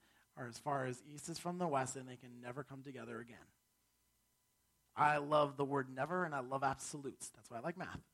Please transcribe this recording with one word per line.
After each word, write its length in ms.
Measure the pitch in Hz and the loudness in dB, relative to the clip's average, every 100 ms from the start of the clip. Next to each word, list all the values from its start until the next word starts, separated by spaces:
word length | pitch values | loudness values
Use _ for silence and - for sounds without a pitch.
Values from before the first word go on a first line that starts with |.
| _ _ _ - | _ _ _ -8
are 100 | 123 | -8
as 140 | 113 | -4
far 260 | 151 139 131 | 0 2 2
as 160 | 123 | -2
east 260 | 151 147 - | -8 -12 -8
is 100 | 160 | -4
from 180 | 175 180 | -2 0
the 100 | 175 | 4
west, 280 | 139 131 139 | 4 2 -4
and 120 | 127 | -8
they 100 | 123 | -12
can 240 | 123 120 | -14 -12
never 220 | 123 127 | -8 -6
come 200 | 131 135 | -8 -10
together 360 | 139 123 117 113 | -10 -10 -8 -8
again." 280 | 117 113 - _ _ _ _ _ _ _ _ _ _ _ _ _ _ - | -10 -16 -20 _ _ _ _ _ _ _ _ _ _ _ _ _ _ 4
I 200 | 147 147 | 6 6
love 380 | 147 151 143 135 | 6 6 6 4
the 100 | 139 | 2
word 240 | 139 131 | 2 0
never, 360 | 131 143 180 170 | -2 0 2 0
and 100 | 143 | -2
I 40 | |
love 240 | 127 135 | -2 2
absolutes. 680 | 135 135 - 151 135 - - | 2 0 -4 -6 -8 -8 -12
That's 200 | - 107 | -14 -12
why 80 | 117 | -6
I 40 | |
like 160 | 147 180 | -6 -6
math. 260 | 120 80 - | -8 -10 -14